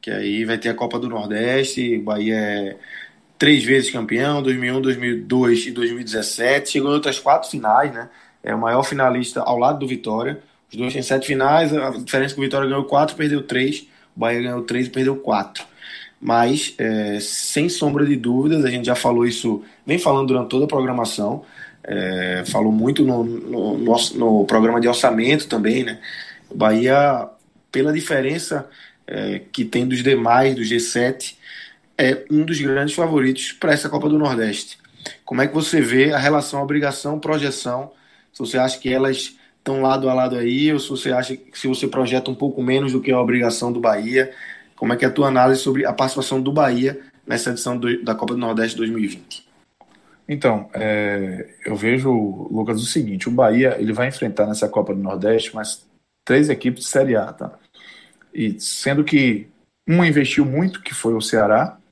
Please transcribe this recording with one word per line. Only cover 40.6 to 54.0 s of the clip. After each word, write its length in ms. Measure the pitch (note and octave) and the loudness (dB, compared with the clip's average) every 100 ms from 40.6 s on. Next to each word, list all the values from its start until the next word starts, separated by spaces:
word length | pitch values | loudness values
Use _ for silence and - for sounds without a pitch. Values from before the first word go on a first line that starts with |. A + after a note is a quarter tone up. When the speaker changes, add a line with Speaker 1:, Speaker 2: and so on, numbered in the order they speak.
| D3+ | 2
Speaker 1:
ou 80 | D3 | 0
se 100 | C3+ | -2
você 220 | C3 C3+ | -6 -2
acha 240 | B2+ B2+ C3 | -2 -2 -8
que 220 | - - | -12 -8
se 100 | C3 | -4
você 200 | C3 B2+ | -2 -2
projeta 420 | - B2+ B2+ B2 | -2 0 0 -2
um 60 | C3 | -4
pouco 260 | C#3 C3 | -4 -2
menos 300 | B2 C3 C#3 | 0 0 2
do 100 | B2+ | 0
que 100 | C3 | 2
a 80 | B2+ | 2
obrigação 520 | A#2+ B2 A#2 A2+ B2 | 2 2 0 0 -4
do 80 | A#2+ | 0
Bahia, 520 | A#2 G#2 A2 B2+ B2+ - - - - _ | 2 2 2 0 0 -4 -18 -20 -20 _
como 180 | A2+ | -2
é 40 | A#2+ | 0
que 80 | C3 | 0
é 20 | |
a 40 | |
tua 160 | C3+ C#3 | 2 2
análise 340 | C3 C3 C3 | 6 6 4
sobre 240 | C3+ C3 C#3 | 2 0 0
a 80 | |
participação 480 | - C3 C3+ B2+ C3+ | 0 -2 -2 -2 -2
do 100 | C3 | 0
Bahia 480 | D3 C#3 A#2+ C3 C#3 - _ - | 2 2 2 0 -2 -16 _ -6
nessa 240 | A2+ A#2+ | -4 -2
edição 260 | A#2+ B2+ B2 | -4 -4 -4
do, 260 | A#2+ A#2+ | -2 -2
da 120 | - A2 | -2 -4
Copa 180 | A2+ | -2
do 60 | A#2+ | -2
Nordeste 360 | A#2+ A2+ A2+ A2+ | -2 0 -2 -2
dois 140 | A2+ | -4
mil 80 | A2+ | -2
e 80 | G2+ | -4
vinte? 420 | F2 - - _ _ _ _ _ _ _ _ - | -6 -16 -20 _ _ _ _ _ _ _ _ -8
Speaker 2:
Então, 420 | D3 C3 A2 G2+ | 0 0 0 -4
é, 800 | - A2 G#2+ G#2 G2+ F#2+ F#2 - _ | -6 -2 0 0 -2 -4 -8 -12 _
eu 120 | - G#2 | -8 -4
vejo, 360 | A2 B2+ C3+ A#2+ G#2 F2+ - | 0 0 2 0 0 -4 -6
Lucas, 320 | A2 A2 A2 | -4 -2 -2
o 40 | A#2+ | -2
seguinte, 420 | E3 A#2 F#2+ - | -2 -2 -4 -2
o 40 | |
Bahia 440 | B2 A#2 A#2 C3 G#2+ | 4 4 6 2 2
ele 160 | G#2 | -2
vai 140 | A2 | -2